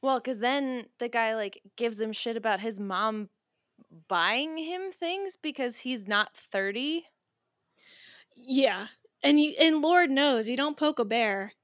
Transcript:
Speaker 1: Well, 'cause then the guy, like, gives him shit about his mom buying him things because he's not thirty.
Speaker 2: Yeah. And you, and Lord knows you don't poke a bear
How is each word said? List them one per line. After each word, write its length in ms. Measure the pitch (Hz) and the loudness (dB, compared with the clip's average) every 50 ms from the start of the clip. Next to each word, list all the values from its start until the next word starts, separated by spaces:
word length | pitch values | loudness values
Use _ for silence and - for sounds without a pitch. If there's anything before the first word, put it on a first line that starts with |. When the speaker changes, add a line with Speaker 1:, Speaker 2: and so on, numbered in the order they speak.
Speaker 1:
Well, 200 | - 269 269 247 | 0 0 0 0
'cause 180 | 247 254 262 208 | 0 -4 -6 -2
then 500 | 214 247 269 285 277 262 254 247 220 - _ _ | -2 0 0 0 -2 -4 -6 -6 -8 -12 _ _
the 100 | 240 240 | -10 -4
guy, 260 | 240 240 226 220 220 | -2 0 0 0 0
like, 260 | 220 214 202 190 - _ 196 _ - | -2 -4 -6 -8 -12 _ -20 _ -4
gives 220 | 233 233 226 208 | -4 -4 -2 -4
him 120 | 220 220 214 | -6 -6 -6
shit 240 | - - 240 233 226 | -6 -6 -6 -6 -4
about 240 | 202 226 208 185 | -2 -2 -2 -2
his 180 | 202 226 220 196 | -2 -6 -8 -6
mom 500 | 208 196 190 180 208 220 220 214 208 196 _ _ _ _ _ _ _ _ _ _ - _ 160 165 _ _ | -6 -6 -4 -2 -2 -2 -2 -4 -8 -10 _ _ _ _ _ _ _ _ _ _ -20 _ -20 -20 _ _
buying 480 | 190 175 165 180 214 247 294 320 320 320 | 0 2 2 2 2 0 -2 -4 -6 -8
him 320 | 320 311 349 370 381 392 | -8 -8 -8 -8 -8 -10
things 460 | 359 _ - 330 359 381 392 392 - _ | -10 _ -6 -4 -4 -4 -6 -8 -10 _
because 380 | - 311 285 - 269 247 233 - | -10 -10 -6 -4 -6 -6 -6 -8
he's 280 | - 254 254 233 202 185 | -8 -6 -6 -6 -4 -2
not 280 | 214 202 208 - _ | 0 0 0 -2 _
thirty. 720 | - - - - 196 196 196 202 226 262 294 311 339 330 _ _ _ _ _ _ _ _ _ _ _ _ _ _ _ _ - - - - - - - - _ _ | -20 -20 -6 -4 -4 -2 -2 -4 -4 -4 -4 -4 -6 -6 _ _ _ _ _ _ _ _ _ _ _ _ _ _ _ _ -20 -20 -20 -20 -20 -20 -20 -20 _ _
Speaker 2:
Yeah. 520 | - 240 254 269 262 269 240 196 185 202 226 - _ _ _ _ _ - | -20 -8 -2 2 4 4 4 2 0 -6 -10 -16 _ _ _ _ _ 4
And 160 | 277 294 294 | 6 6 6
you, 120 | 294 302 - - | 6 4 4 4
and 220 | 320 320 311 311 | 4 6 6 4
Lord 280 | 285 311 349 359 349 294 | 4 6 6 6 6 6
knows 380 | 269 269 285 294 269 233 220 220 | 4 2 4 4 4 2 0 -2
you 80 | 247 226 | -2 -2
don't 200 | 277 302 294 - | -2 -4 -2 0
poke 220 | 311 302 202 - | 0 0 2 0
a 60 | 240 | 0
bear 480 | 202 226 233 233 214 196 196 190 214 - _ | 0 2 2 2 2 0 -2 -4 -8 -12 _